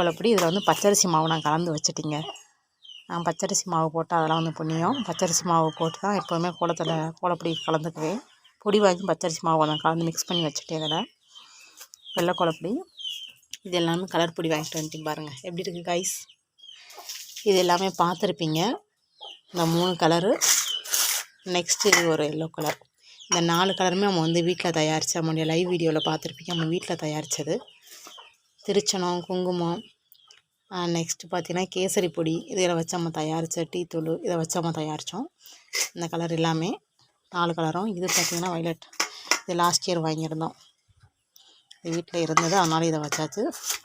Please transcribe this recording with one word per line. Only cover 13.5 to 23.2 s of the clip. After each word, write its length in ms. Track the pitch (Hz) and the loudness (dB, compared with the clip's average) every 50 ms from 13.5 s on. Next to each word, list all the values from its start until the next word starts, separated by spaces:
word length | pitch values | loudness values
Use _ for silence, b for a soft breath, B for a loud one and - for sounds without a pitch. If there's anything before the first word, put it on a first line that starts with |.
| - - _ | -20 -16 _
இது 100 | 196 175 175 | -4 0 0
எல்லாமே 280 | 170 165 170 170 185 185 - | 2 2 0 -2 -2 -2 0
கலர் 220 | 165 170 170 165 | 0 0 0 -2
பொடி 120 | - 170 160 160 | -4 -2 0 0
வாங்கிட்டு 260 | 151 156 - - 160 | -2 -2 -4 -6 -8
வந்துட்டேன். 260 | 156 156 - 160 156 | -8 -8 -8 -8 -6
பாருங்க 240 | 156 151 151 156 151 135 - - | -6 -6 -6 -8 -12 -12 -12 -12
எப்படி 160 | 185 175 170 185 | -10 -8 -6 -8
இருக்கு 180 | 196 170 175 170 175 | -6 -8 -8 -4 -2
கைஸ். 220 | 175 175 190 - - - - - - _ _ _ _ _ - - B B B B B B B B B - - - - - - 214 | -2 -2 -2 -2 -6 -6 -10 -16 -20 _ _ _ _ _ -20 -20 B B B B B B B B B -14 -14 -14 -16 -4 0 4
இது 100 | 196 185 180 | 4 4 6
எல்லாமே 240 | 180 175 175 190 190 180 - | 6 4 4 2 0 0 2
பார்த்துருப்பீங்க. 580 | 175 175 175 165 - 190 175 - 175 160 156 160 175 220 285 415 - _ _ _ _ _ _ _ - - - - _ _ - | 2 2 2 0 -2 -2 -2 -2 -2 0 2 2 2 0 0 -4 -8 _ _ _ _ _ _ _ -20 -20 -20 -20 _ _ -2
இந்த 100 | 175 170 165 165 | 0 2 2 4
மூணு 180 | 170 175 185 180 170 175 | 4 2 2 2 2 4
கலரு, 300 | 160 165 170 170 202 285 - - - - - - - - - - - - - - - - - - - _ _ _ 190 180 | 4 4 4 4 2 2 2 4 2 4 2 2 -2 -4 -6 -4 -2 -2 0 0 0 -2 -4 -6 -8 _ _ _ -2 -2
நெக்ஸ்ட் 300 | 180 170 - - - - 208 | -2 0 0 -2 2 4 4
இது 120 | 185 175 175 170 160 | 4 6 4 4 2
ஒரு 100 | 151 151 147 151 | 2 2 -2 -2
எல்லோ 140 | 156 160 160 - | -4 -6 -6 -6
கலர். 200 | - 156 147 - - - _ _ B B B B B | -4 -4 -4 -4 -4 -10 _ _ B B B B B